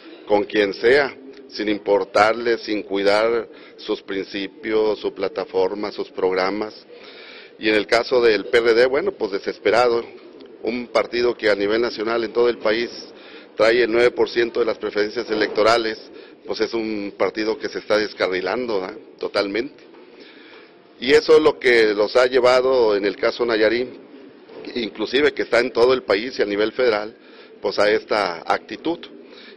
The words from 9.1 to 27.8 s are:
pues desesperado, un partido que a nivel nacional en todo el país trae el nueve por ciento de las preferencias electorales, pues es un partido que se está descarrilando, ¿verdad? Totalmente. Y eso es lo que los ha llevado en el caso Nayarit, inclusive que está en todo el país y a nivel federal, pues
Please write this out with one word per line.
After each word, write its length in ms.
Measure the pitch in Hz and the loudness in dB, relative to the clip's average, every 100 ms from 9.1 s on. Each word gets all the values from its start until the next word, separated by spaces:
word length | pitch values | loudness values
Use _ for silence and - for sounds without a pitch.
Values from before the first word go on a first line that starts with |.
pues 200 | - 104 | -4 -6
desesperado, 720 | 98 - - 101 110 123 117 - - - - - - | -4 -6 -2 0 2 2 0 -4 -14 -20 -20 -20 -10
un 260 | 110 123 117 | -8 -6 -2
partido 460 | 113 101 120 120 | -2 -2 0 -2
que 140 | 113 107 | 0 0
a 60 | |
nivel 260 | 101 101 110 | 0 0 0
nacional 420 | 120 - 107 120 | -2 -4 -4 -4
en 120 | 110 | -2
todo 160 | 110 123 | 0 0
el 80 | 113 | 0
país 320 | 110 113 117 - - - - - - - | -2 -2 -4 -10 -18 -20 -20 -20 -14 0
trae 260 | 110 120 | 2 4
el 80 | 113 | 2
nueve 200 | 117 120 | 2 2
por 180 | - 110 | 2 0
ciento 320 | 120 117 120 | 0 -2 -2
de 60 | 110 | -2
las 100 | 104 | -4
preferencias 540 | 104 104 104 120 107 | -4 -2 -2 -4 -4
electorales, 680 | 110 104 107 107 120 110 110 - - - - - | -2 -2 2 2 2 0 -8 -14 -20 -20 -20 -12
pues 140 | 101 | -4
es 140 | 107 | -4
un 400 | 113 110 107 101 - | -4 -6 -6 -8 -4
partido 420 | 95 110 107 104 | -4 -2 -4 -4
que 120 | 107 | -8
se 80 | 95 | -10
está 180 | - 107 | -2 -2
descarrilando, 840 | 104 - 92 92 92 117 120 98 | -2 -4 -4 -2 -4 -4 -4 -4
¿verdad? 160 | 92 - - - | -6 -12 -20 -12
Totalmente. 680 | 90 104 101 104 143 - - - - - - - - - - - _ - | -6 -4 -2 -4 -8 -14 -20 -20 -20 -20 -20 -20 -20 -20 -20 -20 _ -8
Y 120 | 123 | 2
eso 220 | 151 156 | 4 6
es 80 | 156 | 6
lo 160 | 151 - | 6 2
que 360 | 127 117 107 | 4 6 4
los 200 | 104 104 | 2 2
ha 120 | 127 127 | 4 4
llevado 680 | 131 123 127 131 131 110 | 4 4 4 4 4 4
en 120 | 101 98 | 2 0
el 100 | - | 0
caso 280 | 117 - | -2 0
Nayarit, 440 | 117 110 107 120 127 - - - - - - - - 123 | 0 2 2 2 -4 -10 -20 -20 -20 -20 -20 -18 -10 -8
inclusive 580 | 104 - 101 127 147 | -8 -6 -4 0 0
que 80 | - | 0
está 160 | 98 117 | 0 0
en 140 | 123 | 0
todo 200 | 113 123 | 2 2
el 120 | 131 | 2
país 340 | 120 101 127 - | 0 -2 -2 -4
y 40 | |
a 20 | |
nivel 260 | 104 101 110 | -2 0 -2
federal, 460 | - 123 104 107 - - - - - | 0 0 0 -4 -12 -20 -20 -20 -8
pues 200 | 104 95 | -6 0